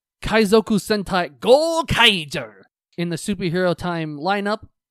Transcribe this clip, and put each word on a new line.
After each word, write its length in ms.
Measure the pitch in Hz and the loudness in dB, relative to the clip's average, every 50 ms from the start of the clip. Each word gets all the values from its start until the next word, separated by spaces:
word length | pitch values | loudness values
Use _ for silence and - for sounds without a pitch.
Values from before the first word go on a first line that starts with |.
| _ _ _ _ | _ _ _ _
Kaizoku 600 | - - 202 220 226 196 185 226 220 - 226 196 | -8 -2 2 2 2 4 4 2 2 4 0 -2
Sentai 580 | - - 214 214 196 - - 185 175 147 147 127 | 0 0 -2 -4 -2 -4 -2 -4 -4 -4 -8 _
Gokaiger 1200 | - 185 247 285 311 330 330 320 330 - - - - 233 208 185 156 143 131 165 131 110 104 98 95 _ _ _ _ _ _ - | 2 4 6 6 6 2 0 -2 0 -2 2 4 4 4 4 2 -4 -6 -8 -8 -10 -10 -14 -20 -20 _ _ _ _ _ _ -8
in 120 | 170 175 | -6 -6
the 60 | 170 | -4
Superhero 600 | 156 - - 208 180 196 175 151 180 185 180 170 | -6 -4 -6 -6 -4 -2 -2 -2 0 0 0 0
Time 420 | - - 180 175 170 160 156 151 147 | -2 -4 -6 -4 -4 -6 -8 -8 -6
lineup 480 | 143 180 196 208 196 202 214 220 - - _ _ _ _ | -2 -2 -2 -2 0 -2 -4 -4 -6 -14 _ _ _ _